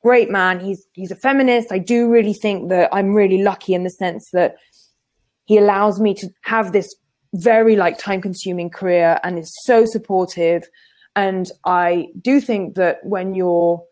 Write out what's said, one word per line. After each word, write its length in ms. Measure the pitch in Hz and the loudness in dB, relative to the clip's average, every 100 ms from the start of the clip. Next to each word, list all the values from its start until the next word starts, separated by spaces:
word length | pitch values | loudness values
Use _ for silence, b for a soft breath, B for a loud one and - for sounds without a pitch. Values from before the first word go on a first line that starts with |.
great 280 | 233 247 226 | 4 4 2
man. 320 | 202 185 180 | 0 0 -2
He's, 240 | 190 190 _ | -6 -10 _
he's 180 | - 185 | -16 -14
a 40 | 190 | -4
feminist. 580 | - 277 254 240 226 | 0 2 2 2 0
I 60 | 190 | -6
do 300 | 175 240 233 | -2 0 4
really 240 | 233 214 | 2 2
think 360 | 208 214 190 170 | -2 -4 -4 -2
that 200 | 180 175 | 0 2
I'm 200 | 196 196 | 0 0
really 280 | 208 196 190 | 2 2 2
lucky 320 | 202 196 - | 0 -2 -4
in 100 | 180 | -4
the 60 | 180 | -4
sense 400 | - 185 208 - | -6 -6 -6 -4
that 240 | 180 175 - b b b _ _ _ _ _ | 0 0 -2 b b b _ _ _ _ _
he 140 | _ 208 | _ 4
allows 420 | 202 196 208 190 | 4 4 0 2
me 140 | 214 | -2
to 160 | 196 180 _ | -2 -10 _
have 280 | - 226 196 | -4 -2 0
this 240 | 196 180 - _ _ _ | -2 -4 -14 _ _ _
very, 420 | 190 190 220 226 214 | -2 2 4 4 4
like, 220 | 175 233 | 2 -2
time-consuming 720 | - 190 190 180 190 180 175 | -6 -6 -6 -8 -6 -6 -8
career 500 | - 190 175 165 165 | -6 0 2 2 0
and 140 | 180 175 | -2 -8
is 140 | 160 - | -10 -10
so 200 | - 233 | 2 4
supportive. 840 | 226 220 220 190 180 180 170 170 170 b b b b - | 4 0 -4 -2 -2 -2 0 0 -4 b b b b -4
And 360 | 196 190 185 - - | -2 -2 -6 -8 -2
I 420 | 180 175 175 - - | 0 2 0 -4 -8
do 180 | 247 277 | 0 0
think 360 | - 214 180 - | 0 -4 -4 -2
that 280 | 180 - | -2 -2
when 320 | - 196 185 190 | -6 -6 -4 -2
you're 480 | 180 170 170 170 170 | 0 2 2 0 -6